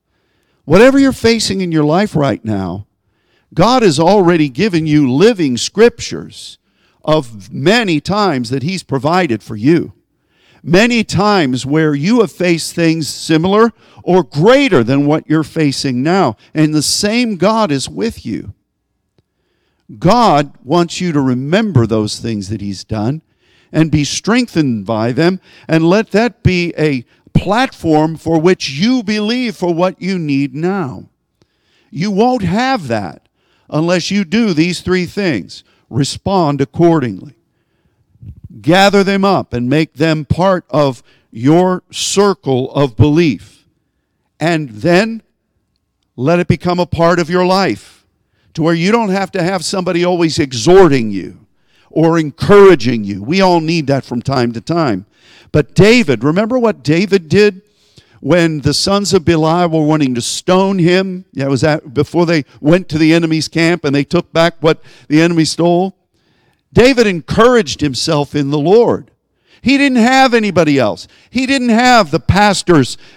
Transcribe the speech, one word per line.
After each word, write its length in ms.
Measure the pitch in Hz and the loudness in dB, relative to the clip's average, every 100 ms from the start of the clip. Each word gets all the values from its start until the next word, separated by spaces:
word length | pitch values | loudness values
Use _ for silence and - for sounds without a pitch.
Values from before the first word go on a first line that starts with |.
| _ _ _ _ _ _ | _ _ _ _ _ _
Whatever 340 | - 175 254 277 | 0 4 6 4
you're 140 | 269 | 2
facing 480 | - 226 233 - 196 | 0 0 0 -2 -4
in 120 | 185 | -2
your 120 | 160 | 0
life 320 | 147 170 214 156 | 0 0 0 -2
right 280 | 139 107 | -2 -2
now, 420 | - 101 92 95 - _ _ _ _ _ _ | -6 -6 -6 -8 -14 _ _ _ _ _ _
God 300 | - 202 262 | 0 2 4
has 180 | 220 139 | 2 2
already 480 | 165 208 175 175 147 | 2 4 4 2 0
given 380 | 120 214 170 156 | -2 -2 -2 0
you 240 | 151 135 | 2 2
living 460 | 131 208 208 147 120 | 4 2 2 -2 -4
scriptures 1000 | - - 233 - - 76 - - - - _ _ _ _ | -4 2 2 2 -12 -12 -14 -18 -20 -20 _ _ _ _
of 480 | - 156 127 107 95 | -2 -2 -2 -12 -16
many 480 | 135 143 233 214 151 | -4 0 0 0 -2
times 500 | - 202 202 135 117 | -2 -2 -2 -2 -4
that 120 | 131 | -6
He's 200 | 135 185 | -6 -8
provided 600 | - 139 139 180 175 110 | -6 -4 0 0 0 -4
for 140 | - 110 | -8 -4
you. 380 | 123 165 - - _ _ _ _ _ _ | 0 0 -2 -12 _ _ _ _ _ _
Many 400 | - 180 240 240 | -2 2 2 0
times 640 | - 165 208 202 139 127 | -2 -2 0 2 0 -2
where 300 | 131 156 156 | -2 0 0
you 260 | 143 165 247 | 0 0 0
have 100 | 190 | 0
faced 440 | - 180 165 - | -2 -2 -2 -4
things 340 | - 165 160 147 | -2 -2 -2 -4
similar 640 | - - 160 180 208 233 - _ - | -8 -2 0 2 2 2 -2 _ -10
or 200 | - 185 | 0 0
greater 640 | - 143 190 269 277 165 | 0 0 4 4 4 2
than 220 | 110 139 143 | 2 0 0
what 200 | 151 - | -2 0
you're 160 | 156 | -2
facing 600 | 147 165 151 131 143 123 | -2 -2 -2 -2 -4 -2
now. 340 | 147 190 147 104 _ | 0 0 0 -2 _
And 220 | 156 156 | -2 0
the 80 | 151 | 0
same 540 | - - 208 233 240 185 | -2 -2 -2 -2 -2 -2
God 360 | 185 226 208 | 0 0 0
is 160 | 139 - | -2 -6
with 380 | - 220 - 120 | -6 -8 -8 -10
you. 260 | 87 104 - _ _ _ _ _ _ _ _ _ _ _ _ - 113 | -10 -12 -18 _ _ _ _ _ _ _ _ _ _ _ _ -20 -4
God 540 | 165 240 220 160 143 - | 0 4 4 2 0 -6
wants 380 | 123 175 175 - | -2 0 0 -4
you 120 | 180 | -4
to 80 | 147 | -2
remember 640 | 131 123 139 185 214 139 107 | -2 -4 -2 -2 0 0 0
those 320 | 131 104 - | 0 -4 -6
things 320 | 120 107 92 | -8 -8 -8
that 100 | 107 | -10
He's 240 | 101 95 | -10 -12
done 380 | - 107 110 156 - _ _ _ _ | -8 -6 -4 -6 -10 _ _ _ _
and 180 | - 160 | -2 0
be 140 | 151 | 0
strengthened 800 | 143 - - 240 240 175 143 113 | -2 -6 -2 -2 -2 -2 -2 -4
by 280 | 95 113 117 | -4 -2 -2
them, 280 | 123 165 190 _ - - | 0 -2 -2 _ -16 -4
and 220 | 160 165 | 0 2
let 220 | 196 220 | 0 0
that 320 | 196 233 - | 0 -2 0
be 320 | - 180 175 - | -2 0 -2 -2
a 300 | 156 131 - _ _ | -2 -4 -8 _ _
platform 840 | - 170 214 262 - 165 151 156 160 | -2 0 -2 -2 -4 0 2 0 -4
for 220 | 160 165 | -2 0
which 320 | 170 185 - | 2 0 -4
you 320 | 135 214 262 | -4 -2 -2
believe 540 | 202 214 208 247 247 180 | -2 -4 -2 -4 -4 -4
for 160 | 180 | -4
what 300 | 165 185 - | -2 -2 -4
you 160 | 180 185 | -6 -4
need 360 | 151 139 139 | -2 -2 -4
now. 540 | 135 170 196 139 90 104 _ _ _ _ _ _ _ _ | -4 -4 -4 -6 -10 -18 _ _ _ _ _ _ _ _
You 200 | 139 202 | -6 -4
won't 320 | 190 247 254 | 0 2 0
have 460 | 180 202 254 262 135 | -2 -2 -2 -2 -4
that 400 | 113 92 - _ _ _ _ _ | -6 -6 -12 _ _ _ _ _
unless 400 | 151 170 180 - | -4 0 -2 -2
you 140 | 202 | -4
do 280 | 175 214 226 | -2 0 0
these 280 | 151 175 170 | 0 -2 -2
three 260 | 180 185 175 | -2 -2 -4
things. 580 | - 196 113 76 - - _ - | -4 -4 -4 -6 -18 -20 _ -8
Respond 720 | 113 139 - - 196 156 143 | -4 -4 -6 -4 0 0 -2
accordingly. 760 | 139 165 170 165 123 95 147 - _ _ _ _ _ _ _ _ - - - 117 | -4 2 2 2 -2 -8 -16 -20 _ _ _ _ _ _ _ _ -20 -20 -20 -8
Gather 440 | 104 185 202 196 | 0 4 4 4
them 200 | 196 196 | 2 0
up 280 | 196 180 - | 0 0 -2
and 160 | 123 123 | -4 -2
make 260 | 151 160 | 0 -2
them 300 | - 160 156 | -2 -2 0
part 400 | 147 - 190 185 - | -2 0 0 0 -2
of 340 | 156 143 120 _ _ _ | 0 0 -2 _ _ _
your 540 | 110 127 165 185 180 - | -4 2 4 2 -2 -6
circle 800 | - - 196 202 185 - 127 131 | -10 -4 0 0 0 -2 -2 -2
of 240 | - 143 - | -2 0 2
belief. 720 | 147 151 170 92 - _ _ _ _ _ _ _ _ - | 2 2 0 -2 -10 _ _ _ _ _ _ _ _ -6
And 280 | 156 160 143 | -4 -4 -6
then 540 | 107 151 175 226 226 _ _ _ _ _ _ _ _ _ - | -6 0 0 0 -6 _ _ _ _ _ _ _ _ _ -6
let 240 | 131 175 | 0 0
it 80 | 175 | 0
become 320 | - 175 175 | -2 -2 -2
a 60 | 175 | -2
part 340 | - 170 180 | 0 0 2
of 100 | 160 | 0
your 160 | 180 180 | -2 0
life 600 | 190 180 101 - _ _ _ _ _ _ | 0 -2 -4 -10 _ _ _ _ _ _
to 80 | - | -4
where 120 | 156 | -2
you 160 | 170 175 | 0 0
don't 200 | 233 214 | 0 0
have 200 | 190 190 | -4 -4
to 100 | 185 | -4
have 220 | 170 190 | -4 -4
somebody 400 | - 196 185 175 | -6 -6 -4 -2
always 340 | 175 180 170 139 | -2 0 -2 -2
exhorting 720 | 143 127 110 185 180 135 110 | -4 -2 4 6 6 4 -2
you 340 | 98 - - _ _ _ _ _ | -6 -10 -16 _ _ _ _ _
or 280 | - 160 165 | -2 0 0
encouraging 840 | 151 - 139 202 196 175 117 117 | -2 -4 4 8 8 6 2 -4
you. 180 | 101 95 | -6 -8
We 180 | 107 190 | -4 0
all 200 | 190 175 | 2 2
need 260 | 160 170 139 | 0 -2 -2
that 180 | 139 | -4
from 160 | - 123 | -4 -8
time 320 | 123 135 120 | -4 -2 -2
to 80 | 113 | -4
time. 460 | - 170 151 95 - _ _ - _ | -6 -2 -2 -4 -8 _ _ -20 _
But 220 | 156 - | -2 0
David, 480 | - 202 247 208 117 | 4 4 4 2 0
remember 360 | 139 170 220 254 | 0 0 0 0
what 260 | 233 156 | -2 -2
David 440 | 131 165 202 196 156 | -2 0 0 -2 0
did 340 | 185 208 185 _ _ _ _ _ _ | 2 2 0 _ _ _ _ _ _
when 400 | 135 175 165 151 | 0 2 2 0
the 140 | 143 | -2
sons 380 | 139 - 202 190 | -2 0 -2 0
of 100 | 185 | 0
Belial 440 | 156 165 156 170 175 | 2 0 2 0 0
were 140 | 160 | 0
wanting 300 | 151 156 139 | 0 0 0
to 60 | 120 | -2
stone 580 | - - - 185 196 196 | -6 -6 0 0 2 0
him? 460 | 170 180 190 180 - | 2 2 -2 -8 -12
That 160 | - 139 | -8 -4
was 160 | 135 | 0
at, 300 | 156 151 151 | 0 -2 -4
before 320 | 120 151 165 170 | -6 -2 0 0
they 180 | 170 - - | -2 -4 -6
went 280 | 143 180 - | 0 0 0
to 80 | 156 | 0
the 140 | 156 | 2
enemy's 360 | 165 165 160 143 | 2 2 -2 -4
camp 360 | 160 165 170 | -2 0 0
and 100 | 147 | -2
they 100 | 139 | -2
took 280 | 139 175 - | -2 -4 -2
back 220 | 165 165 - | 0 0 0
what 200 | 160 151 - - - | -2 -2 -6 -20 -2
the 120 | 151 | 2
enemy 240 | 170 170 | 2 2
stole. 520 | 151 - 170 170 190 - _ _ _ _ _ _ _ | -2 0 0 0 -2 -8 _ _ _ _ _ _ _
David 360 | - 247 247 214 | 2 4 4 0
encouraged 720 | 170 - - 233 247 151 - | -2 -4 2 4 4 0 -4
himself 560 | 147 123 - 151 143 147 | -4 -4 -2 -2 -2 -4
in 140 | 139 | -2
the 80 | 147 | -2
Lord. 520 | 147 220 208 98 - _ _ _ _ _ | 2 4 4 0 -6 _ _ _ _ _
He 160 | 233 269 | 0 2
didn't 220 | 277 254 | 2 2
have 340 | 233 262 262 | 2 4 2
anybody 460 | 233 107 170 156 139 | 2 0 0 2 2
else. 300 | 110 85 - _ _ | 0 -2 -12 _ _
He 160 | 240 262 | -6 -2
didn't 240 | 277 247 | -2 0
have 420 | 220 254 240 165 | 2 4 4 2
the 80 | 196 | -2
pastor's, 760 | - 180 208 190 - 165 123 - - | 0 2 2 2 2 2 2 -4 -20